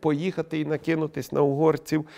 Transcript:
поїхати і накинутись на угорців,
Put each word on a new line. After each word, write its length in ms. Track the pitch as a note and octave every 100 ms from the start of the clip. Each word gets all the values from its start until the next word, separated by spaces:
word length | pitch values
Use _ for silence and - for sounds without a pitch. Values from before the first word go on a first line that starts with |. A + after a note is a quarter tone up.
поїхати 600 | D#3 D3 F3+ E3+ D#3+ D#3
і 40 |
накинутись 680 | D3+ D#3 - D#3+ D#3 C#3 -
на 100 | C#3+
угорців, 640 | C#3+ C#3 D#3+ D3 - D#3 D3+